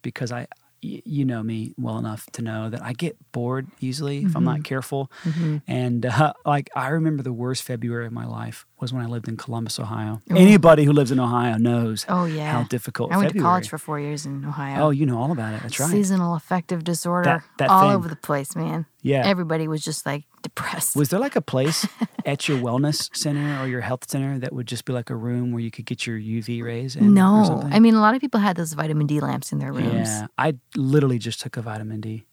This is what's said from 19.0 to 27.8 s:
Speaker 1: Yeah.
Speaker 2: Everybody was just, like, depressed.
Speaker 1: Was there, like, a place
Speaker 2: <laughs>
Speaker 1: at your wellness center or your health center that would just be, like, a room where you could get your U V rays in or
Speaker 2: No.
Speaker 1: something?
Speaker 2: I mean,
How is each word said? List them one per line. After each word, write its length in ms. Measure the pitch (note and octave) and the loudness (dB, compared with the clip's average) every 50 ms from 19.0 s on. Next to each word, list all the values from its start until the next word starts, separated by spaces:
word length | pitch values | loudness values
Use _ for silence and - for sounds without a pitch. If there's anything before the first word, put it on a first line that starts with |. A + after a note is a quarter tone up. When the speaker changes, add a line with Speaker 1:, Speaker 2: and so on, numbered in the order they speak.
Speaker 1:
Yeah. 220 | - C3 C#3+ - - | -2 0 0 2 2
Speaker 2:
Everybody 420 | G3 G3 F3+ F3 D#3+ D#3+ D#3+ D#3+ | 2 2 0 -2 -2 -2 -2 -2
was 160 | D#3 D#3 D3+ - | -4 -4 -4 -6
just, 220 | D#3 D3+ - - | -6 -8 -6 -6
like, 200 | C#3+ C#3+ D3 - _ _ _ - | -6 -6 -8 -10 _ _ _ -14
depressed. 520 | - - - - - - E3+ - - - | -12 -10 -8 -8 -8 -6 -4 -4 -2 0
Speaker 1:
Was 140 | C#3+ D3 - | 0 0 2
there, 100 | E3+ G3+ | 0 0
like, 160 | C4+ C#4+ - | 0 0 -2
a 60 | A3 | -2
place 460 | - - - C3 C3+ D#3+ D#3 - - - - - A3+ | -2 0 0 0 0 0 0 -2 -4 -6 -6 -6 -8
Speaker 2:
<laughs> 200 | - _ - - | -6 _ -6 -6
Speaker 1:
at 220 | C#3 C#3+ C#3 - | -4 -4 -2 -2
your 120 | - C#3+ B2+ | -2 -2 0
wellness 500 | B2 A#2+ A#2+ C3 C#3+ D3+ D#3 - - - - | 0 0 0 0 0 0 0 -2 -6 -8 -6
center 420 | - - D3+ C#3+ C#3+ D3 D3 C#3+ C3+ C3 | -4 -4 -2 -2 -2 -2 -4 -4 -4 -4
or 40 | |
your 140 | C3 B2+ B2 | -4 -4 -4
health 260 | - A2+ B2+ - - - | -4 -4 -6 -6 -6 -6
center 260 | - C3+ C#3 C#3 C#3 | -4 -4 -4 -4 -4
that 160 | B2+ B2+ - - | -6 -6 -8 -8
would 140 | B2+ A#2 | -8 -8
just 180 | - B2 A2+ - | -8 -8 -8 -6
be, 80 | - B2+ | -6 -6
like, 160 | A#2+ A2+ - | -6 -6 -6
a 60 | B2 | -8
room 360 | A2+ A2+ A#2+ B2 B2 B2 B2 A#2+ | -6 -4 -4 -2 -2 -2 -2 -4
where 80 | A#2 A#2 | -4 -6
you 80 | A2+ | -6
could 140 | - - A2+ | -8 -10 -10
get 200 | - B2 - - | -8 -8 -6 -6
your 120 | B2 A2+ | -6 -6
U 260 | A2 G#2+ A2 A2+ A#2 A2 | -6 -6 -6 -6 -4 -4
V 180 | A#2+ A#2+ A#2 | -6 -6 -6
rays 340 | A#2 A#2+ A#2 A#2 C3 C3 B2+ | -6 -6 -6 -6 -8 -6 2
in 80 | - G#3+ | 4 6
or 20 | G3+ | 8
Speaker 2:
No. 340 | G3+ F#3+ F#3+ F#3+ G#3 G#3+ G#3 | 8 8 8 8 8 6 6
Speaker 1:
something? 280 | E3+ D3+ C#3 C#3+ C#3+ C#3 | 4 2 0 0 4 6
Speaker 2:
I 60 | |
mean, 160 | A3 | 8